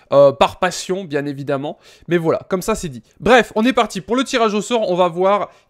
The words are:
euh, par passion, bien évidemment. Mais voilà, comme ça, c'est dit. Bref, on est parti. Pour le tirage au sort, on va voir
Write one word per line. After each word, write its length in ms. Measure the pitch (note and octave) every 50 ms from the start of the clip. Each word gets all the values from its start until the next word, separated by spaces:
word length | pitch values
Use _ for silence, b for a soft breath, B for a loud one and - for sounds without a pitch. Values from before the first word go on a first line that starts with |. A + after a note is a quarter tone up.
| B B
euh, 200 | B2+ C#3+ C#3+ C#3
par 260 | B2+ - A#2+ - - -
passion, 460 | - F3+ E3+ - - - F3+ F#3+ G3
bien 240 | D#3+ C#3+ C#3+ C#3+ C#3+
évidemment. 500 | C#3+ C3+ C#3+ C3 C#3+ C3+ C#3 D3+ - b b b b b b -
Mais 100 | E3 F3
voilà, 240 | E3 E3 C3+ - - -
comme 140 | G3 F#3 -
ça, 100 | - A3
c'est 160 | G#3+ - E3
dit. 140 | B2+ A#2 - _ _ _
Bref, 340 | - F#3 B3 B3 G#3 - -
on 100 | G#3+ A3
est 80 | B3+
parti. 300 | C4 B3 A3+ - - F#3+
Pour 140 | - - A3+
le 80 | B3+ C4+
tirage 320 | - - A#3+ A3+ A3 G3
au 60 | G#3+
sort, 280 | F#3 - A#3+ A#3 A3 F3
on 60 | F3+
va 140 | F3 F3+ F3
voir 420 | E3 F3 F#3 F#3+ G3+ G3+ E3 b b b b